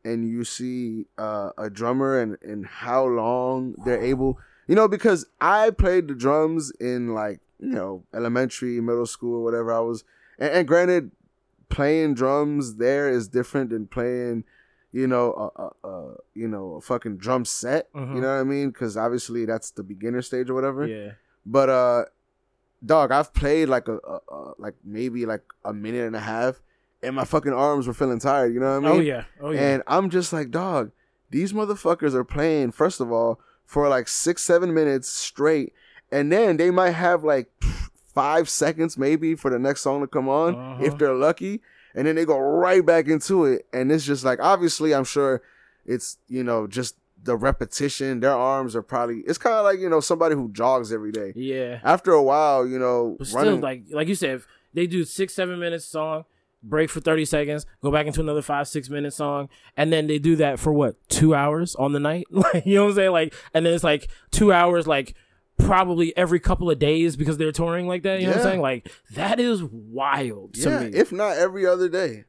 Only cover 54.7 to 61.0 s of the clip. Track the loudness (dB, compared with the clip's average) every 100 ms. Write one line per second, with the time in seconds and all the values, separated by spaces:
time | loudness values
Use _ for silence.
54.7 | -4 -2 -2 -4 -4 -6 -4 -6 -4 -6
55.7 | -6 -8 -6 -4 -6 -10 _ _ _ -4
56.7 | -2 0 -2 0 0 0 0 -2 -4 -8
57.7 | _ 0 0 0 -2 -2 -2 -2 -4 -2
58.7 | -6 -6 -6 -6 -4 -4 -4 -6 _ _
59.7 | -2 2 2 2 0 2 4 4 2 0
60.7 | 2 2 0